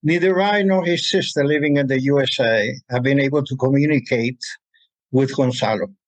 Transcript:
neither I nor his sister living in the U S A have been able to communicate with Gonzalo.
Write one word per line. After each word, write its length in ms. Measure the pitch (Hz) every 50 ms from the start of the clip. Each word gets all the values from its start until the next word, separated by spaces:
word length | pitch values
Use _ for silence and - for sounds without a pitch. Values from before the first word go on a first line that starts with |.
| -
neither 360 | 151 165 175 165 185 185 180
I 220 | 190 208 208 208 202
nor 220 | 196 190 185 175
his 260 | 170 170 165 - -
sister 320 | - 190 202 - - 151 139
living 320 | 139 151 151 143 151 143
in 120 | 143 143 131
the 120 | 135 131 131
U 180 | 139 143 143
S 180 | 139 127 - -
A 340 | 127 117 113 110 104 113 127 135 _ _
have 140 | 123 123 120
been 160 | 139 139 139
able 240 | 139 139 139 151 139
to 140 | - 135
communicate 840 | 131 - 131 135 139 143 151 156 139 - - 135 117 117 123 127 _ - - - - _ _ _ _ _ _ _ _ _ _
with 240 | - 127 135 131 -
Gonzalo. 540 | - 135 127 123 123 - 104 110 101 82 - - _ _